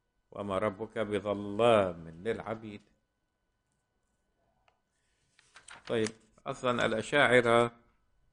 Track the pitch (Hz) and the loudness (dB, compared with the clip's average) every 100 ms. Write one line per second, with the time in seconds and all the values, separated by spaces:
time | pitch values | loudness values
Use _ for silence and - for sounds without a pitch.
0 | _ _ _ - 101 95 104 98 110 117 | _ _ _ -10 -6 -2 -2 -4 -8 -6
1 | 104 104 101 101 101 101 120 110 95 85 | -4 -4 -2 -4 -4 0 4 4 2 -4
2 | 82 82 104 104 85 110 110 101 _ _ | -14 -10 -8 -6 -8 -10 -12 -18 _ _
3 | _ _ _ _ _ _ _ _ _ _ | _ _ _ _ _ _ _ _ _ _
4 | _ _ _ _ _ _ _ _ _ _ | _ _ _ _ _ _ _ _ _ _
5 | _ _ _ _ _ - - - - 120 | _ _ _ _ _ -20 -20 -18 -6 -2
6 | 110 - _ _ 139 135 127 120 110 110 | -2 -6 _ _ -12 -6 -4 0 0 -2
7 | - 147 123 123 117 117 120 - _ _ | 0 2 6 6 6 4 4 -2 _ _
8 | _ _ _ | _ _ _